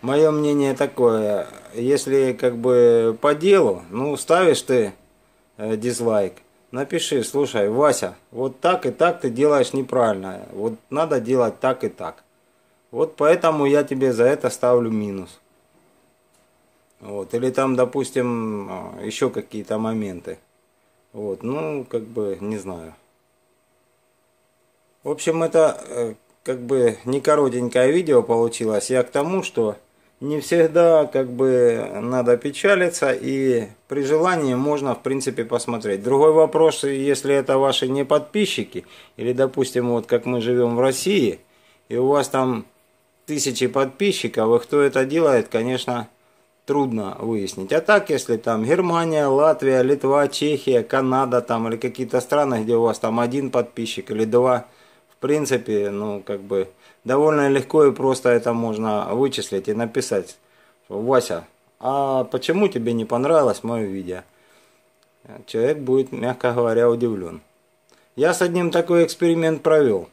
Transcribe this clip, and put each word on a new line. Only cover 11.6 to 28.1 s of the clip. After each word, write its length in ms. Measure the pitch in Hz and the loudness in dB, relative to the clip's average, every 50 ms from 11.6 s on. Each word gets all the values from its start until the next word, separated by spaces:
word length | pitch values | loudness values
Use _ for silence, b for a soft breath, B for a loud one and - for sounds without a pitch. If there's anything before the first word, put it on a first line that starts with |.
так 240 | - 131 131 - - | -2 -2 -2 -2 -4
и 40 | 107 | -8
так. 360 | - - - 90 - - _ _ _ _ _ _ _ _ _ _ _ _ _ _ | -8 -8 -14 -14 -14 -16 _ _ _ _ _ _ _ _ _ _ _ _ _ _
Вот 240 | - 117 151 156 - | -4 -4 -4 -4 -2
поэтому 500 | - 147 151 170 180 175 165 156 151 143 | 0 4 4 4 4 4 0 2 2 2
я 180 | 139 139 147 196 | 2 4 2 2
тебе 280 | - 143 131 135 131 123 | 0 -2 0 0 0 2
за 120 | 110 117 | 4 4
это 260 | 127 143 143 - 127 | 4 4 2 -2 -4
ставлю 400 | - - - 123 123 123 120 113 | -4 0 0 2 2 2 2 0
минус». 480 | 110 107 104 104 98 95 92 87 - _ _ _ _ _ _ _ _ _ _ _ _ _ _ _ _ _ _ _ _ _ _ _ _ _ _ _ _ _ _ _ _ _ | -2 -4 -4 -4 -6 -8 -10 -14 -18 _ _ _ _ _ _ _ _ _ _ _ _ _ _ _ _ _ _ _ _ _ _ _ _ _ _ _ _ _ _ _ _ _
Вот. 340 | - 104 101 101 95 90 - | -16 -12 -10 -10 -10 -6 -6
Или 160 | 117 123 127 | -2 -2 -2
там, 260 | 127 131 135 135 131 | 0 0 0 0 2
допустим, 920 | 123 127 123 - 143 131 - - 135 123 123 120 117 113 110 107 104 101 98 95 92 90 87 90 - | 0 0 0 0 -4 -6 -4 -4 -4 -2 -2 -4 -4 -4 -6 -6 -8 -8 -10 -12 -12 -12 -12 -14 -12
э, 80 | - | -10
еще 240 | 107 110 - 135 127 | -10 -4 -2 -2 -2
какие-то 480 | - - - - - 107 101 - 107 107 | -2 -4 -10 -10 -12 -14 -8 -6 -6 -4
моменты. 600 | 110 113 113 110 107 101 90 85 - 87 92 - _ _ _ _ _ _ _ _ _ _ _ _ _ _ _ | -4 -4 -4 -4 -6 -8 -10 -12 -14 -14 -16 -16 _ _ _ _ _ _ _ _ _ _ _ _ _ _ _
Вот. 300 | 120 107 104 95 92 - | -10 -8 -8 -8 -8 -6
Ну, 420 | 117 131 151 160 156 151 143 123 | -8 -6 -6 -6 -6 -8 -8 -10
как 180 | - - 117 107 | -6 -8 -8 -8
бы, 360 | 107 113 110 104 101 98 87 | -6 -8 -6 -4 -4 -6 -6
не 180 | 98 104 110 104 | -8 -8 -8 -8
знаю. 360 | 92 95 90 85 80 80 80 _ _ _ _ _ _ _ _ _ _ _ _ _ _ _ _ _ _ _ _ _ _ _ _ _ _ _ _ _ _ _ _ _ _ _ _ _ _ _ _ _ _ | -8 -10 -12 -12 -14 -18 -20 _ _ _ _ _ _ _ _ _ _ _ _ _ _ _ _ _ _ _ _ _ _ _ _ _ _ _ _ _ _ _ _ _ _ _ _ _ _ _ _ _ _
В 60 | 143 | -8
общем, 320 | 151 147 - 170 160 165 165 | -6 -4 -2 -2 0 0 -2
это, 420 | 160 - 165 160 151 - - - - | 2 4 4 4 4 2 -2 -10 -10
э, 260 | - 123 120 113 107 _ _ _ _ _ _ | -6 -6 -6 -6 -6 _ _ _ _ _ _
как 160 | - 151 127 | -6 -6 -6
бы 360 | 120 120 131 131 123 117 110 - - | -4 -2 0 4 4 2 2 0 -6
не 160 | 120 131 139 | -4 -4 -2
коротенькое 720 | 127 - 151 147 143 135 117 127 123 120 - 127 127 131 147 | 2 2 2 4 4 2 0 -2 -4 -2 2 2 4 4 4
видео 300 | 175 185 156 | 2 2 4